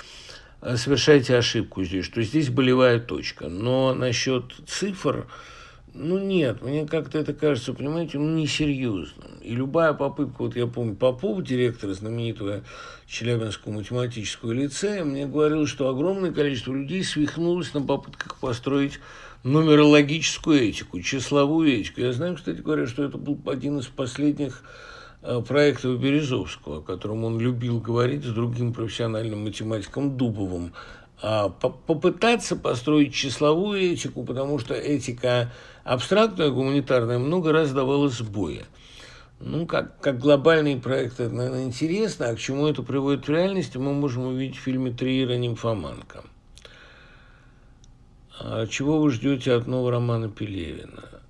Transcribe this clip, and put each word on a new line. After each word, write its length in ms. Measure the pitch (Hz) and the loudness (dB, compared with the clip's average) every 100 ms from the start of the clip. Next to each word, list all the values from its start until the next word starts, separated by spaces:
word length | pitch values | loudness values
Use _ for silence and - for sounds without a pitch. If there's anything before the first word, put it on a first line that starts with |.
| - - - - - - | -20 -20 -20 -20 -20 -14
э, 160 | - 123 | -6 -4
совершаете 580 | 135 143 - 147 120 123 | 2 2 8 8 8 4
ошибку 480 | 117 117 90 - | 4 0 -2 -4
здесь, 220 | 92 95 87 | -4 -2 -4
что 160 | 117 | -2
здесь 280 | 113 151 139 | 0 0 0
болевая 480 | 123 127 127 127 117 | 2 4 6 6 4
точка. 480 | - 71 - - 78 | 0 -6 -8 -10 -10
Но 440 | 87 117 127 131 | -6 0 2 2
насчет 600 | 127 123 120 135 127 123 - - | 2 0 0 0 -2 -4 -14 -10
цифр, 640 | - 202 185 147 123 - - - - - - - | -6 -4 -2 -2 -2 -6 -16 -20 -20 -20 -20 -20
ну, 260 | - 160 190 | -10 -4 -2
нет, 420 | 196 185 135 - | 0 2 2 0
мне 240 | 123 147 151 | -4 -4 -2
как-то 320 | 160 147 156 | -4 -2 -4
это 160 | 147 | -4
кажется, 400 | 147 151 127 127 | 0 0 0 -2
понимаете, 460 | 123 139 165 165 139 | -6 -4 -4 -4 -2
ну, 160 | 151 160 | 0 0
несерьезным. 1040 | 147 - 151 135 127 95 76 - - - | 0 0 0 0 -2 -4 -6 -14 -20 -16
И 140 | - 120 | -6 -4
любая 380 | 135 156 165 | 0 2 2
попытка, 500 | - 139 139 131 123 | 2 -2 -2 -6 -4
вот 120 | 120 120 | -6 -2
я 120 | 120 | -4
помню, 280 | 120 117 98 | -2 -4 0
Попов, 460 | 127 123 202 196 | 0 0 -2 -4
директор 500 | 131 123 123 120 98 | -2 0 0 -2 -8
знаменитого 680 | 95 107 117 117 104 101 101 - - - - - | -6 -6 -6 -6 -6 -6 -6 -10 -16 -18 -18 -14
Челябинского 640 | - 120 120 110 104 - | -6 -2 0 -2 -6 -8
математического 800 | 107 101 123 123 117 98 - 117 | -8 -4 -4 -4 -4 -8 -8 -4
лицея, 540 | 120 139 - 202 202 151 | -2 -2 -2 -4 -2 -2
мне 200 | 139 143 | -4 -2
говорил, 400 | 143 151 156 147 | 2 2 4 0
что 220 | - 131 | 0 -2
огромное 440 | 131 165 196 180 | 0 0 0 -2
количество 420 | 156 143 127 131 | 0 0 0 -4
людей 300 | 135 139 185 | -4 -4 -4
свихнулось 680 | 175 151 147 156 170 175 147 | -2 0 -2 0 0 0 -2
на 80 | 147 | -4
попытках 560 | 131 139 - - - - | -2 -2 -4 -14 -12 -8
построить 600 | 131 117 139 139 139 - - - - - | -4 -4 0 0 0 -4 -16 -20 -20 -8
нумерологическую 1300 | 123 151 160 151 147 147 143 160 - - - 147 107 | 0 4 8 10 10 10 8 2 -2 -2 4 6 4
этику, 300 | - - 90 | 0 -8 -8
числовую 800 | 90 135 123 143 139 160 160 120 | -4 -4 0 4 4 4 4 2
этику. 220 | - - | 0 -2
Я 100 | 123 | -2
знаю, 220 | 123 175 175 | 0 -2 -4
кстати 240 | 185 170 | -6 -6
говоря, 260 | 151 151 139 | -2 -2 -2
что 180 | 120 | -2
это 140 | 139 139 | -4 -4
был 220 | 143 143 - | -6 -4 -4
один 300 | 131 143 143 | -4 -4 -4
из 80 | 120 | -6
последних, 760 | - 127 - 147 147 139 - - - - - - - | -6 -6 0 0 0 -2 -8 -18 -20 -20 -20 -20 -14
э, 180 | - 120 | -6 -4
проектов 580 | 117 139 147 123 127 127 | 0 4 4 4 0 0
Березовского, 800 | 135 147 147 123 85 - 71 76 | 2 2 2 -2 -4 -10 -10 -10
о 20 | |
котором 420 | 76 90 104 110 | -8 -8 -6 -4
он 160 | 113 113 | -2 0
любил 400 | 120 123 123 117 | 0 0 -2 -2
говорить 440 | 110 117 123 143 | 0 2 2 0
с 100 | 131 | -4
другим 380 | 110 120 120 120 | -2 -2 0 -2
профессиональным 760 | 117 113 - 117 110 113 104 107 | -2 -6 -4 -2 -2 -4 -4 -6
математиком 680 | 101 110 110 95 131 139 127 | -6 -4 -6 -6 -4 -2 0
Дубовым. 580 | 123 107 92 90 87 - - - - - | -2 0 -4 -4 -8 -12 -18 -20 -20 -10
А 300 | 107 107 101 | -2 0 0
по-, 200 | - 127 | 0 -4
попытаться 840 | - - 156 180 175 226 240 - 175 | -2 -2 2 2 2 2 2 0 -4
построить 580 | - 131 151 151 139 | -2 -2 2 4 4
числовую 800 | - 139 117 151 160 208 202 180 | 2 -4 0 2 2 2 0 0
этику, 300 | 165 135 135 | 0 -4 -8
потому 360 | 123 127 139 147 | -6 -4 -2 -2
что 160 | 117 127 | -4 -4
этика 760 | - 147 127 120 123 123 120 - - - | 0 -2 -2 -2 2 2 2 -6 -20 -12
абстрактная, 680 | - 123 - 196 226 180 151 | -2 -2 2 4 4 4 0
гуманитарная, 640 | 123 135 143 - 127 117 123 | 2 2 2 2 2 2 0
много 340 | 131 185 160 | 0 0 4
раз 180 | 156 156 | 4 4
давала 380 | 131 131 143 143 | 2 2 4 2
сбои. 560 | 117 113 104 82 58 - - - - - - - - | 0 -6 -4 -4 -4 -12 -20 -20 -20 -20 -20 -20 -16
Ну, 260 | 127 147 170 | -8 -6 -2
как, 340 | - - - | -2 -2 -2
как 200 | 143 127 | -2 2
глобальный 580 | 139 143 139 160 147 131 | 6 6 8 6 4 0
проект, 420 | 120 135 123 123 | 0 -2 -2 -4
это, 140 | 120 | -4
наверное, 300 | 113 127 131 | -2 -4 -4
интересно, 640 | 131 120 156 190 214 - 123 | -6 -4 -2 0 -2 -2 -4
а 60 | 113 | -4
к 40 | |
чему 280 | - 139 151 | -4 0 2
это 160 | 143 | 0
приводит 440 | 123 139 139 139 131 | -2 0 0 0 0
в 40 | |
реальности, 460 | 156 190 190 127 127 | 2 2 0 -4 -2
мы 160 | 139 | -2
можем 340 | 143 143 120 127 | 0 0 -2 -2
увидеть 300 | 131 135 131 | -4 -6 -8
в 40 | |
фильме 300 | 135 131 127 | -4 -2 -2
«Триера» 460 | 120 127 131 127 123 | -2 -2 0 0 0
Нимфоманка. 880 | 120 113 113 110 73 58 - - - - - - - - - - - - - - - - - - - - - - - - | -2 -2 -2 -4 -4 -10 -14 -18 -20 -20 -20 -20 -20 -20 -20 -20 -20 -20 -20 -20 -20 -20 -20 -20 -20 -20 -20 -20 -20 -14
А 260 | 113 110 113 | -8 -4 -4
чего 320 | - 139 156 | -2 0 4
вы 100 | 151 | 4
ждете 420 | 117 135 135 131 | 2 0 0 2
от 140 | 120 123 | 2 2
нового 240 | 127 123 | -2 0
романа 380 | 120 120 117 110 | 0 0 0 -2
Пелевина? 760 | - 98 95 78 65 - - - - - | -6 -8 -6 -8 -10 -14 -18 -20 -20 -20